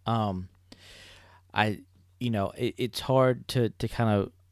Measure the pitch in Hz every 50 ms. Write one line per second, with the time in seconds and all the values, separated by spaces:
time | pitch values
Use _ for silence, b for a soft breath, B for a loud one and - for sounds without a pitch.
0 | - 110 117 113 107 101 95 92 92 - _ _ _ - B B B B B B
1 | B B B B B B B B B _ - - 107 107 98 - - _ _ -
2 | _ _ _ - 123 120 113 101 98 - - - 123 110 - - 127 113 - -
3 | - - 131 131 131 131 123 120 - - - 131 117 107 - - - 113 - -
4 | 117 110 104 101 98 - _ _ _ _